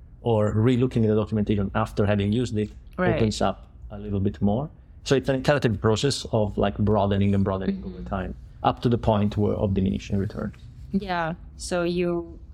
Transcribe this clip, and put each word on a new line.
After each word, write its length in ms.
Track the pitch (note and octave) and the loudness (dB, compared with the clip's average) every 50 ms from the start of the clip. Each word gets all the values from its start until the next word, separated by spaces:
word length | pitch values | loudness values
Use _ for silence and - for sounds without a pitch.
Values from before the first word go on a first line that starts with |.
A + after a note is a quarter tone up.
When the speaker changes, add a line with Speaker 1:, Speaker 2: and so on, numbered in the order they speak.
| - - - - | -20 -20 -20 -8
Speaker 1:
or 300 | - B2 A2+ G#2+ G#2+ G#2+ G2+ | -2 0 2 2 2 2 2
re-looking 500 | A2 A2 B2+ C3 A#2+ B2+ B2+ - A#2+ A2 | 2 4 4 4 4 2 2 2 2 2
at 40 | G#2+ | 4
the 60 | G#2+ | 4
documentation 540 | G#2+ G#2+ G2+ A2 G#2+ G#2 - A2 G2+ G2 G2+ - | 2 0 0 0 0 0 0 0 0 0 -2 0
after 300 | A2 A2 - - - G#2+ | -2 -2 -2 0 0 2
having 260 | G2 G#2 G2+ G2+ G2+ G#2 | 2 2 2 2 2 2
used 240 | A#2+ B2+ A#2 A2 G#2+ | 0 0 0 -2 -2
it 120 | G#2+ G#2 - - - - - - | -4 -4 -6 -12 -20 -14 -6 -2
Speaker 2:
Right. 180 | F#3 F3+ F3 | 0 2 2
Speaker 1:
opens 260 | D3+ A#2 G#2+ G#2 - | 2 2 0 0 0
up 260 | G#2+ G2 F#2 - - - - - - - | 0 0 0 -2 -10 -20 -20 -20 -16 -14
a 60 | - G2+ | -14 -12
little 200 | G2+ G#2 G2+ G2+ | -6 -4 -2 0
bit 220 | F#2+ G2+ G2+ - | 0 0 0 0
more. 280 | - G2+ G2+ A#2 C#3+ E3 - - - - - - - | 0 0 2 0 -2 -6 -10 -16 -20 -20 -20 -14 0
So 100 | - C#3+ | 2 2
it's 120 | C3 C3 C#3 | 2 4 2
an 60 | C3+ C3 | 0 0
iterative 400 | C3 - D3 C#3 - B2+ G#2+ F#2+ | 2 2 2 4 4 2 0 2
process 440 | - A2 A2 G2+ - C#3+ C3 - - - | 2 2 4 4 2 0 -2 -2 -4 -2
of, 260 | - A2+ G#2+ G2 G2 - | 0 0 0 0 0 0
like, 200 | G#2+ G2+ G2+ - | 0 0 0 0
broadening 560 | G#2+ G2+ G#2+ G#2+ G2+ G2+ G2+ G2 G2+ G2+ G2 | 2 2 4 4 4 2 2 2 2 2 2
and 80 | G2+ G2 | 2 2
broadening 380 | G2 F#2+ F#2+ F#2+ F#2+ G2 F#2 F#2+ | 0 0 -2 -2 -4 -4 -4 -8
over 100 | F#2+ F#2 | -10 -12
Speaker 2:
Mm-hmm. 100 | F2+ F2+ - G#2 F#2+ | -12 -8 -6 -6 -6
Speaker 1:
time, 180 | F#2 F#2 - - - - - - - | -6 -6 -10 -12 -16 -20 -12 -2 -2
up 180 | C3 B2+ - - | -2 0 0 0
to 60 | B2+ | 0
the 80 | A#2 A2 | 0 2
point 380 | - - A2 G#2 G#2 G#2 - G#2 | 2 2 2 2 2 0 0 0
where, 160 | G#2 G#2 G2+ | 0 0 0
of 180 | G2 A2+ G#2 F#2+ | 0 0 0 2
diminishing 440 | G2 F#2+ F#2+ G2+ G2+ - - - G2 | 2 2 2 0 -2 -4 -4 -2 -2
returns. 380 | F#2+ - - - - G#3 - - - - - - - - - | -2 -4 -4 -6 -8 -8 -8 -12 -16 -20 -18 -18 -10 -6 -4
Speaker 2:
Yeah. 400 | G3 G3+ F#3+ F3+ F3 E3+ D#3+ F3 - - - - - | -4 -2 -2 -2 -2 -2 -4 -4 -8 -12 -16 -16 -14
So 260 | - - F#3 F3 F3 | -8 -4 -2 0 0
you 560 | F3 F3 F3 F3+ F3 F3 E3+ E3+ E3+ E3+ - - - | 0 0 0 0 0 0 -2 -4 -8 -12 -18 -18 -12